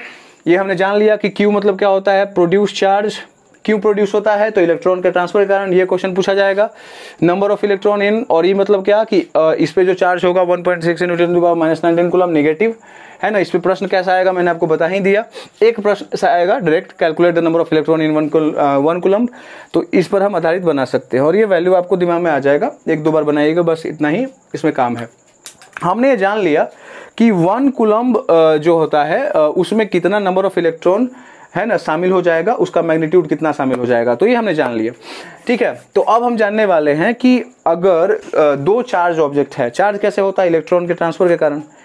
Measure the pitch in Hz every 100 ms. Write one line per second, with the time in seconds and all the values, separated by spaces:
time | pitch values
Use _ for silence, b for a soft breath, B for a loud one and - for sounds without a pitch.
0 | B B B B - 180 196 185 190 208
1 | 214 208 208 - 208 208 202 190 202 196
2 | 196 196 196 196 170 196 202 - 196 202
3 | 214 208 - _ _ _ - 214 214 202
4 | 202 208 208 208 214 214 170 165 185 185
5 | 185 175 175 208 196 196 196 185 185 185
6 | 190 180 190 196 196 196 220 B B B
7 | B B 165 185 202 202 208 190 208 208
8 | 202 220 254 165 175 196 196 202 190 208
9 | 214 190 - 147 160 151 151 - 185 185
10 | 180 180 180 180 175 175 175 175 165 165
11 | 180 170 170 175 170 170 160 160 170 170
12 | 175 180 180 156 147 156 220 226 B B
13 | B B 190 214 170 185 175 185 190 190
14 | 185 185 185 185 175 170 170 156 165 196
15 | 190 202 - B B _ 220 220 208 202
16 | - - 190 175 175 262 170 160 196 -
17 | 170 160 175 165 170 165 160 156 151 160
18 | 156 151 151 160 151 156 147 139 151 175
19 | 185 202 240 B B B B 160 165 190
20 | 175 202 196 185 165 180 175 143 127 127
21 | - 123 147 190 220 175 180 185 180 185
22 | 175 170 175 143 139 147 240 - - 156
23 | 156 156 147 147 147 165 170 160 - 151
24 | 151 175 262 - _ 147 156 151 123 120
25 | 113 _ _ _ - - - - 170 214
26 | 269 240 190 214 180 151 220 B B B
27 | B - 233 185 170 226 277 254 220 214
28 | 254 214 - 165 160 156 156 165 151 151
29 | 147 202 - 160 151 165 175 214 214 -
30 | 175 208 196 185 190 - 170 165 180 196
31 | 254 B B B B 170 226 185 - 156
32 | 185 185 175 165 180 254 180 175 165 160
33 | 160 180 160 151 156 147 131 127 120 120
34 | 117 120 214 240 214 156 127 117 110 123
35 | B B B B - 240 202 123 - 196
36 | 190 220 240 233 208 214 208 170 151 147
37 | 196 240 254 254 - - - 170 190 165
38 | 190 214 - - 151 139 143 233 240 185
39 | 175 160 147 143 139 - 120 - 202 202
40 | 208 202 196 190 185 165 156 180 175 170
41 | 170 160 180 165 156 147 151 B